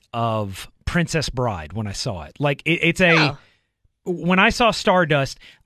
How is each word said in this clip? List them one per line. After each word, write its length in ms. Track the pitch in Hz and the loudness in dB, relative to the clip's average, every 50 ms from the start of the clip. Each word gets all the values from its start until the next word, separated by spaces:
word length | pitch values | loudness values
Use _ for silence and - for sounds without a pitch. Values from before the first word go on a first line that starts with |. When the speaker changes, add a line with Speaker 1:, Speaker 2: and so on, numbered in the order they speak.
| _ _ - | _ _ -6
Speaker 1:
of 580 | 117 117 117 110 110 104 98 95 - - - - _ _ | -4 -2 0 0 -2 -4 -6 -8 -12 -14 -16 -18 _ _
Princess 420 | - - 175 165 - - 160 131 - | -4 -2 0 0 0 -2 -2 -2 -2
Bride 460 | - 131 127 117 98 87 - 78 90 | -2 -2 -2 -2 -2 -4 -8 -8 -8
when 120 | 110 107 | -6 -6
I 60 | 101 | -6
saw 320 | 98 - - 131 98 87 - | -6 -6 -6 -6 -6 -8 -10
it. 140 | - - - | -12 -6 -2
Like, 220 | 143 143 143 - - | -2 -2 -2 -2 -2
it, 160 | 156 160 - | -2 0 0
it's 200 | - 165 165 - | 0 0 2 2
a, 300 | 185 170 165 160 151 139 | 4 4 4 4 4 2
Speaker 2:
Oh. 60 | 143 - - _ _ _ _ _ _ _ _ _ _ _ _ | 0 -4 -12 _ _ _ _ _ _ _ _ _ _ _ _
Speaker 1:
when 340 | 190 175 - 156 175 185 185 | -6 -6 -2 0 2 4 4
I 120 | 196 214 | 4 4
saw 200 | 214 - 247 220 | 4 4 2 2
Stardust, 680 | - - - 214 185 185 175 143 151 139 135 - - - - - - _ _ | 2 2 2 2 4 4 4 2 2 0 0 -2 -6 -12 -20 -20 -20 _ _